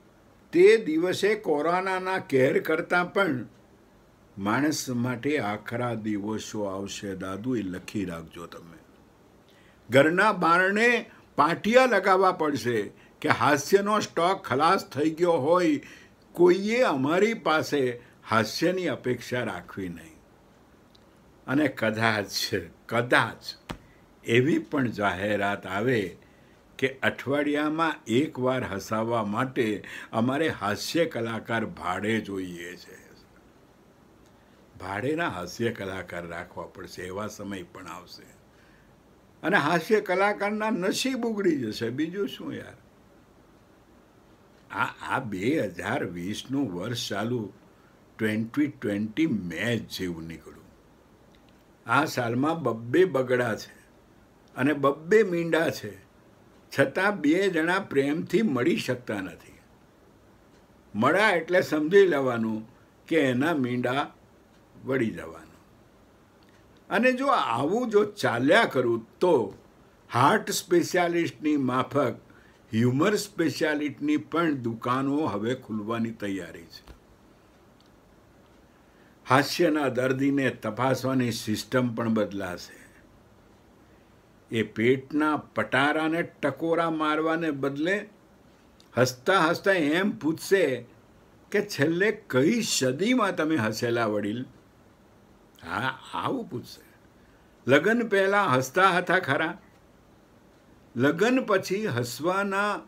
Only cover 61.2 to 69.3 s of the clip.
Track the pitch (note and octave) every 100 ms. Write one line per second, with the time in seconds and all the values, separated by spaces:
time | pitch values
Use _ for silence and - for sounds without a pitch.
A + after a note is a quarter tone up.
61.2 | G#3+ F3 - F3+ - D3+ D3+ G3+ F#3+ C#3+
62.2 | C3 A#2 A2+ A2 A2 - - _ - D#3+
63.2 | C3+ B2 D3+ D#3 B2 B2 A#2+ C3+ D#3+ -
64.2 | - - _ - _ - A#2+ C3+ A2+ E2
65.2 | D#2+ E2 D#2+ - _ - _ _ _ _
66.2 | _ _ _ - - - - F3+ B3+ B3
67.2 | C#4 A3+ C3 A#2 C#3+ A3 B3 G#3 - -
68.2 | B2 A#2 C3+ G#3 A3+ C3+ A#2 A2+ - -
69.2 | F3+